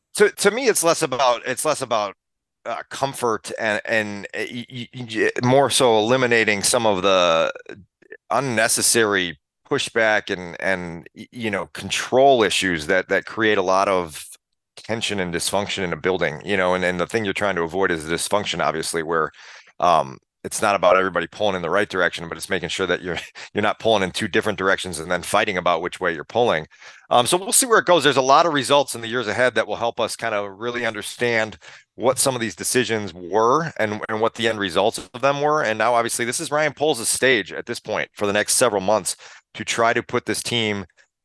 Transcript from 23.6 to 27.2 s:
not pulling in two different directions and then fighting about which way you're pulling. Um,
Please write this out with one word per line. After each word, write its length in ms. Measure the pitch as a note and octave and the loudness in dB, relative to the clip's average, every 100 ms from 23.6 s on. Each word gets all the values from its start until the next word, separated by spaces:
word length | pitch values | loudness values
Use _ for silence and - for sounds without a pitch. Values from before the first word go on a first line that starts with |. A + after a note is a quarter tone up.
not 180 | G#2 - | -2 0
pulling 240 | A2+ G#2+ | 0 2
in 80 | F#2 | 0
two 160 | - G#2+ | -4 -2
different 300 | A2 G#2+ F#2 | 0 0 0
directions 420 | F#2+ F#2 F#2 D#2 | 0 0 -2 -8
and 100 | E2 | -4
then 120 | F2 | -4
fighting 360 | - G#2 A2 F2+ | 0 0 0 0
about 240 | F2 E2+ | 0 0
which 180 | F2 - | -2 -4
way 140 | F2+ | -4
you're 100 | D#2+ | -4
pulling. 420 | - A2+ A#2 E2 D#2 _ - - - | -4 0 2 0 -4 _ -20 -20 0
Um, 160 | A#2+ | 2